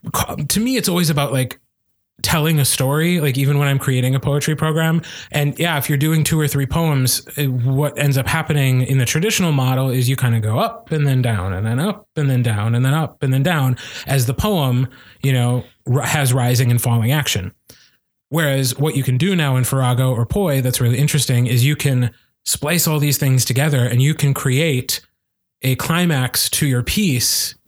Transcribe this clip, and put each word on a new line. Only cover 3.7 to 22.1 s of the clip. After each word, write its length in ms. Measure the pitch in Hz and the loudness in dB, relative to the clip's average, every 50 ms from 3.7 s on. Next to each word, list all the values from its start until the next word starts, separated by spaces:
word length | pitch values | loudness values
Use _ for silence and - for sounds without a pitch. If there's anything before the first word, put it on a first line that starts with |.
| 139 135 | 0 0
creating 360 | - - 131 127 123 127 131 | 0 0 0 0 0 0 0
a 60 | 135 | 0
poetry 340 | - - 139 147 143 - 156 | 0 0 -2 0 0 -2 -2
program. 480 | 147 - 156 151 160 160 160 160 165 156 - - - - - - | 0 0 -2 0 0 0 2 0 0 -2 -4 -16 -18 -16 -6 -2
And 260 | 151 147 143 135 - | -2 0 0 -2 -2
yeah, 180 | 156 170 165 147 | -2 -2 0 -2
if 100 | 131 - | -2 0
you're 100 | 151 139 | 0 0
doing 240 | 143 156 160 156 151 | 2 2 2 2 2
two 140 | - - 156 | 2 2 0
or 60 | 151 139 | 0 0
three 160 | - 143 139 | 0 0 -2
poems, 640 | 127 - 165 170 160 147 135 127 123 - - - - - | 0 0 0 0 2 2 2 2 0 -2 -4 -6 -10 -6
it, 120 | - 147 135 | -4 -2 -2
what 500 | 127 127 117 131 135 135 151 143 139 - | 0 0 0 0 0 0 0 -2 -2 0
ends 180 | 143 143 135 | 0 0 2
up 120 | 135 131 - | 0 0 0
happening 540 | - 165 156 - 160 147 139 131 127 127 127 | -2 -2 -2 0 0 0 2 2 2 2 2
in 160 | 123 135 135 | 2 2 0
the 60 | 127 | 2
traditional 480 | - - 156 170 220 214 - 185 170 151 | 0 0 0 0 0 0 0 0 2 2
model 380 | 139 127 127 131 127 135 135 | 2 2 2 0 0 0 0
is 180 | 123 127 123 120 | 0 0 0 0
you 80 | 135 | 0
kinda 240 | - 127 123 117 117 | 0 0 0 2 2
go 180 | 107 107 107 131 | 0 0 0 0
up 320 | 208 220 - - - - 160 | 0 -2 -4 -10 -8 -6 -2
and 140 | 160 147 | 0 0
then 160 | 143 135 131 123 | 2 2 2 2
down 300 | 120 110 101 90 95 95 | 0 0 -2 -2 -4 -4
and 140 | 90 104 | -2 -2
then 140 | 110 117 127 | -2 -2 -2
up 260 | 127 - - - - _ _ | -2 -2 -4 -6 -12 _ _
and 140 | - 147 139 | -2 -2 0
then 120 | 131 123 123 | 0 0 0
down 320 | 117 110 101 104 113 117 | 0 -2 -2 -2 0 0
and 100 | 120 127 | 0 0
then 80 | 131 139 | 0 0
up 280 | 160 160 - - _ - | 0 -2 -4 -6 _ -2
and 100 | 135 131 | 0 0
then 100 | 135 139 | 2 2
down 340 | 180 175 156 131 131 123 - - - - - - | 2 2 2 0 0 -2 -4 -6 -14 -14 -12 -4
as 200 | - 127 139 120 | -2 0 0 0
the 60 | 117 131 | 0 -2
poem, 560 | - - 214 208 175 143 131 123 123 131 123 - - - - - _ - | -2 -2 0 0 0 0 0 0 0 0 -2 -6 -16 -20 -20 -18 _ -2
you 100 | 139 131 | 0 0
know, 320 | 127 120 120 123 123 - - _ _ _ - 123 | 2 2 0 0 -2 -4 -8 _ _ _ 0 0
r-, 100 | 147 - | 0 0
has 300 | - - 156 143 131 123 | 0 0 0 2 2 2
rising 380 | 131 120 120 123 117 131 120 | 2 2 2 2 2 2 2
and 100 | 120 117 | 2 0
falling 300 | - 127 120 117 110 117 139 | 0 0 0 0 2 2 0
action. 400 | 156 143 - - 104 90 95 - _ _ _ - - - _ _ _ _ _ _ _ _ _ | 0 0 -2 -4 -4 -6 -8 -12 _ _ _ -20 -20 -20 _ _ _ _ _ _ _ _ _
Whereas 480 | 139 160 160 147 139 135 135 127 - - | -2 0 0 0 0 0 -2 -2 -2 -2
what 180 | 143 156 156 | -2 -2 0
you 60 | 143 131 | -2 -2
can 160 | - 127 123 | 0 0 0
do 160 | 165 190 196 | 0 0 0
now 200 | 175 156 143 131 | 0 0 0 2
in 80 | 127 127 | 0 0
Farrago 480 | - - 135 131 123 123 120 131 131 127 | 0 0 0 0 0 0 2 0 0 0
or 120 | 110 120 | 0 -2
poi 360 | 113 - 208 202 175 139 135 127 | -2 0 -2 0 0 0 0 0
that's 180 | 127 120 - | 0 -2 0
really 180 | 127 117 127 127 | 0 0 2 2
interesting 480 | 143 151 - 151 127 - 131 120 123 | 0 0 2 0 0 2 2 2 2
is 180 | 123 123 120 120 | 2 2 2 2
you 100 | 143 147 | 2 0
can 340 | 143 - 147 131 123 123 117 | 0 0 0 0 2 0 -2